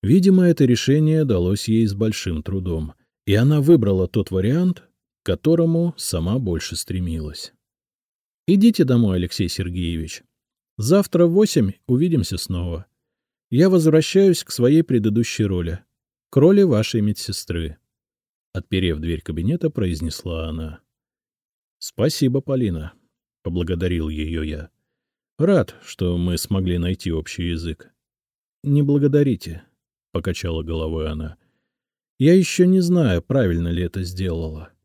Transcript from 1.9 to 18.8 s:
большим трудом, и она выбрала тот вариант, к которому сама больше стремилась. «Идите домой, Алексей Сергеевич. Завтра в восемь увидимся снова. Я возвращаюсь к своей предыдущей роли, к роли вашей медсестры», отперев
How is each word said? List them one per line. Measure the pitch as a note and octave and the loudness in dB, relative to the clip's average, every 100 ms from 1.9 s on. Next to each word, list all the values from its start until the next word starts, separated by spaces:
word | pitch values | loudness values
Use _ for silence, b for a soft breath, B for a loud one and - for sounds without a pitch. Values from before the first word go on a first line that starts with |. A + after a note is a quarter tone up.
большим | G2+ A2 G#2 - D#2+ | 0 -2 -2 -4 -6
трудом, | D2+ F#2+ F2+ D#2+ D2+ - _ _ - | -6 -6 -4 -6 -6 -12 _ _ -2
и | G2+ | 2
она | B2+ D3+ | 4 2
выбрала | C#3 E3 G#2+ F#2+ F2+ | 4 4 4 2 0
тот | A2+ F#2+ | -2 -2
вариант, | F#2 G2 D3+ F3+ F3 _ _ _ _ | 0 0 0 0 -2 _ _ _ _
к | - | -4
которому | F2+ D#3 E3+ E3 E3 E3+ - | -2 2 2 2 2 0 -4
сама | - F2+ E2 A#2+ | -6 -4 -2 -2
больше | A2 E2 - - | -2 -4 -6 -10
стремилась. | - F#2 F2+ D#2+ D2+ D2+ - _ _ _ _ _ _ _ _ _ - | -8 -6 -4 -6 -8 -12 -18 _ _ _ _ _ _ _ _ _ 2
«Идите | G3 A3+ A3 | 4 6 4
домой, | C#3 B2 A2 F#2 | 2 4 2 0
Алексей | F2 - F2+ | -2 -4 -4
Сергеевич. | - F2+ F2+ E2+ E2 D#2 - _ _ _ _ _ - | -4 -6 -4 -4 -4 -8 -12 _ _ _ _ _ -8
Завтра | G#2+ F#3+ D4 E3+ E3+ | 0 2 2 2 2
в | |
восемь | F3 G#3+ - G2+ - - | 4 2 2 0 -2 -2
увидимся | B2+ F3 D#3 F#2 F#2 | 0 2 0 -2 -6
снова. | - F2+ F2 E2+ G2 _ _ _ _ _ _ | -6 -6 -6 -8 -12 _ _ _ _ _ _
Я | A#2+ F#3 | 2 4
возвращаюсь | F#3 D#3+ D#3 D#3 F#3+ G3 E3+ | 4 4 4 2 4 4 2
к | - | -4
своей | - B2 D#3 | 0 4 4
предыдущей | D#3+ B2 G#2+ G#2+ A#2 - G#2 | 2 0 2 0 -2 -2 -2
роли, | F#2 E2+ F2 _ _ _ _ _ | -2 -4 -8 _ _ _ _ _
к | - | 4
роли | D3+ G3+ | 4 6
вашей | F#3+ A2 A2 A#2 | 4 2 0 -2
медсестры», | G#2 G#2 - G2 - E2+ D#2+ D2+ _ _ _ _ _ _ _ | -2 -4 -8 -10 -6 -6 -6 -10 _ _ _ _ _ _ _
отперев | F2+ - F#2 | -12 -4 -2